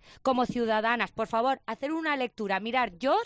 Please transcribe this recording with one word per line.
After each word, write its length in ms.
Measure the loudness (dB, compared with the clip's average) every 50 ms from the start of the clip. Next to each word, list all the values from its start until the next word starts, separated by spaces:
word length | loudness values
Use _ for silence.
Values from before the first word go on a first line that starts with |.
| -20 -20 -14 -4 0
Como 240 | 2 2 2 2
ciudadanas, 640 | 0 0 0 0 0 2 2 2 2 2 0 0 -2
por 160 | -2 -4 -4
favor, 340 | -2 0 0 2 2 0 -2 _
hacer 240 | -8 -8 -6 -4 -4
una 260 | -4 -2 -2 -2 -2
lectura. 420 | -2 -2 -4 -4 -4 -4 -2 -2 -2
Mirar, 380 | -2 -2 0 0 0 -2 -2
yo, 200 | -2 0 2 2 2 2